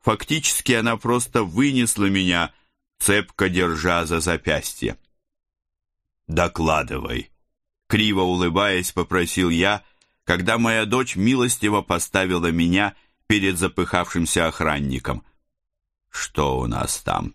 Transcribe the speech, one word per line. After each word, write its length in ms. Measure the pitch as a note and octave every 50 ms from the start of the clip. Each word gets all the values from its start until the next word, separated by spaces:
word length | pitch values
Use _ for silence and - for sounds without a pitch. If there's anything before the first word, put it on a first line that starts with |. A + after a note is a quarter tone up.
Фактически 720 | _ A#2 A2 - - - D3+ D#3+ - - - - - - B2
она 220 | A#2 A2 A#2 A#2
просто 480 | G#2+ - A2+ A#2+ B2 A#2+ - - A#2+ G#2+
вынесла 640 | F2+ D#2 G#2+ C#3 C#3+ C3+ B2+ A#2+ A2 - - G2+
меня, 480 | G2 G2 F#2+ F#2 F2+ F2 F2 E2 - _ _ _ _ _ _ _ _ _ _
цепко 500 | - - G2 G#2 G2 - _ - G2 F#2
держа 560 | F2 F2+ F2+ E2+ E2 D#2 D#2+ F2+ E2+ F2 E2+
за 140 | D#2 E2+ E2
запястье. 800 | D#2 F2+ E2+ D#2 - E2+ D2+ C#2+ - - - - A#1+ A1 A1 - _ _ _ _ _ _ _ _ _ _ _ _ _ _ _ _ _ _ _ _ _ _ _ _ _ -
«Докладывай», 1000 | D#2+ E2 F2 E2 - - D#2+ D#2+ D#2 D2+ C2+ A#1+ C2+ C2 - - - C2 - _ _ _ _ _ _ _ _ _ _ _ _
криво 340 | _ - G#2+ A2 G#2+ G2+ F#2+
улыбаясь, 720 | F#2 F2+ F2+ F2+ F2+ E2+ E2 F#2 G#2 G2+ F#2+ F2+ F2 -
попросил 580 | - F#2 F2 - F2+ F#2 F2 E2 - F#2 F2+ F2
я, 340 | E2+ E2 F2+ G2 G#2 G#2 - _ _ _ _ _ _ _ _
когда 360 | - F2 F2 F2+ G2+ A2 A#2
моя 260 | A#2 A2+ A2+ A2+ A2
дочь 300 | G#2 A2 B2+ C3 B2 -
милостиво 680 | F#2 G2 A#2 C3 B2+ B2 B2 - - - G#2+ G#2 G2+
поставила 720 | F#2+ - F#2 F2 - - - F#2+ F#2+ F#2 F2+ F2 E2+ E2+
меня 440 | E2 E2+ E2+ E2+ F2+ G2 G#2 G2 - _ _ _ _ _ _
перед 320 | _ G#2+ G#2 F#2+ F#2+ F#2
запыхавшимся 920 | E2 F#2+ F2+ - - F2+ - - F2+ F2 - - F2 E2 - - F2 E2+
охранником. 800 | D#2+ - - E2 D#2 D2+ C#2+ C#2+ C2+ C2 B1 - - B1+ A1+ - _ _ _ _ _ _ _ _ _ _ _ _ _ _ _ _ _
«Что 500 | - - - - _ - D2 C#2 C2 B1+
у 80 | B1
нас 340 | A1+ A#1 - B1 - - -
там?» 320 | - - G1+ G1+ G1+ -